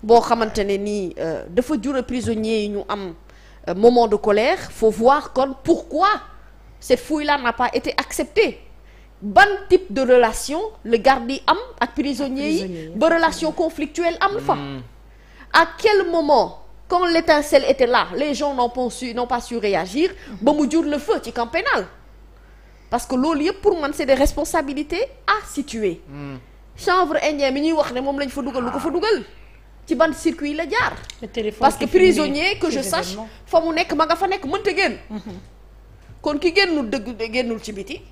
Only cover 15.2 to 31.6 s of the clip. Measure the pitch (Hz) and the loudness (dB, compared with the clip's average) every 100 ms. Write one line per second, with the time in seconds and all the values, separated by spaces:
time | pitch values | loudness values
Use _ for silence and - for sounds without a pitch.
15.2 | - - - - 330 - 440 415 359 339 | -20 -20 0 2 2 2 2 2 2 0
16.2 | 294 277 170 - - - - 359 359 330 | 4 4 4 -4 -20 -20 -2 0 2 2
17.2 | 330 302 294 285 269 269 240 240 175 185 | 4 2 4 2 4 2 4 2 0 -2
18.2 | 294 254 285 269 247 262 247 - 254 226 | -2 -2 -2 0 -2 0 -4 -4 -8 -6
19.2 | 240 240 226 233 208 185 180 220 359 - | -4 -4 -4 -4 0 -2 -2 0 -2 -2
20.2 | - 208 233 302 277 330 294 294 - 381 | -16 0 2 2 2 2 0 -2 0 -2
21.2 | - 240 233 330 494 415 185 - - - | -2 -6 -2 -2 0 -2 -2 -12 -20 -20
22.2 | - - - - - - - 240 - 262 | -20 -20 -20 -20 -20 -20 -6 -6 -2 0
23.2 | 277 311 302 392 415 349 294 285 277 262 | 0 0 -2 0 0 0 -4 -4 2 4
24.2 | 294 - 294 339 285 277 302 339 539 - | 4 0 -2 -2 -2 -6 -4 -4 -4 -6
25.2 | - 415 - - - 226 208 165 - 143 | -2 -2 -2 -8 -8 -2 -2 -4 -12 -14
26.2 | 143 131 - - - - - 370 339 311 | -12 -14 -18 -20 -20 -6 2 2 4 0
27.2 | 294 302 277 269 302 320 277 247 269 277 | 0 0 0 0 0 0 0 -2 -4 -4
28.2 | 277 285 254 254 247 262 302 311 415 381 | -4 -6 -6 -4 -4 -4 -4 -2 0 0
29.2 | 202 - - - - - - 254 320 - | -2 -18 -20 -20 -20 -20 -6 0 0 0
30.2 | 330 330 294 302 330 403 285 - - - | -4 -4 -6 -6 -4 -2 -2 -4 -16 -16
31.2 | 233 - 214 208 | -10 -6 -6 2